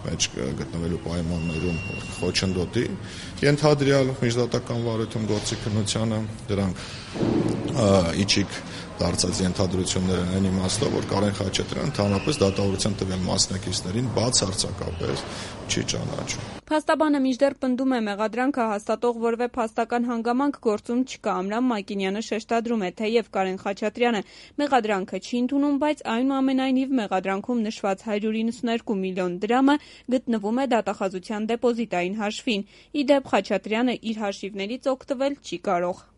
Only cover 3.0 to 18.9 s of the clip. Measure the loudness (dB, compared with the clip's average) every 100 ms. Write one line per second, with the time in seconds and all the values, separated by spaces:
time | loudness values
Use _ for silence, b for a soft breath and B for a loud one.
3 | B B B B 2 4 4 4 4 4
4 | 2 0 0 2 0 -2 -2 -4 -2 -2
5 | -2 -4 -2 -2 -2 -4 -2 -2 0 0
6 | 0 -2 -4 -8 -4 0 0 -2 B B
7 | B B 0 2 0 -2 -2 2 6 6
8 | 4 2 2 2 0 -6 B B B -2
9 | 0 2 0 2 0 2 2 2 0 0
10 | 2 2 2 2 2 2 0 0 0 0
11 | 0 2 2 0 -2 -2 -2 -2 -2 2
12 | 2 2 0 2 2 4 0 2 0 0
13 | -2 0 0 0 0 -2 -4 -4 -2 -2
14 | 0 0 2 2 0 -2 -4 -4 -6 -4
15 | -4 -4 -6 B B B -2 -2 0 -2
16 | -4 -6 -6 -8 -8 -14 -2 -2 2 2
17 | 4 4 2 4 2 2 -2 0 2 2
18 | 0 -2 -2 0 0 2 0 0 -2